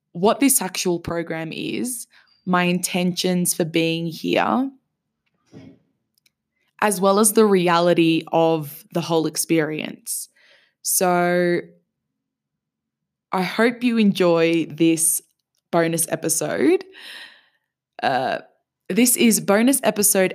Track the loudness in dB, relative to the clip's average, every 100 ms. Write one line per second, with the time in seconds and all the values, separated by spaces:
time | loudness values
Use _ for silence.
0 | _ -2 0 2 2 0 -4 -6 -4 -4
1 | -4 -8 -6 -8 -10 -10 -8 -8 -8 -10
2 | -14 _ _ _ -2 0 2 0 -2 -2
3 | -2 -2 0 0 0 -2 -2 -2 -2 -2
4 | -6 -6 -2 0 2 0 -2 -8 _ _
5 | _ _ _ _ _ -20 -20 -20 _ _
6 | _ _ _ _ _ _ _ -2 -2 2
7 | 2 4 4 4 4 4 4 4 4 4
8 | 4 2 0 2 2 0 -4 -14 -10 -8
9 | -2 -2 -2 -4 -2 0 0 -4 -10 -12
10 | -12 -12 -12 _ _ _ _ _ -6 -2
11 | 0 0 0 0 0 -2 -6 _ _ _
12 | _ _ _ _ _ _ _ _ _ _
13 | _ _ _ -6 -4 0 0 0 -2 2
14 | 2 2 2 2 2 0 -2 0 2 2
15 | 0 -4 -6 _ _ _ _ 0 0 -2
16 | -4 -4 -4 -4 -2 0 2 0 -2 -20
17 | -20 -20 -20 -20 _ _ _ _ _ -6
18 | -2 -2 -2 -6 -8 _ _ _ -4 0
19 | 2 4 2 2 2 2 2 2 0 0
20 | 0 2 0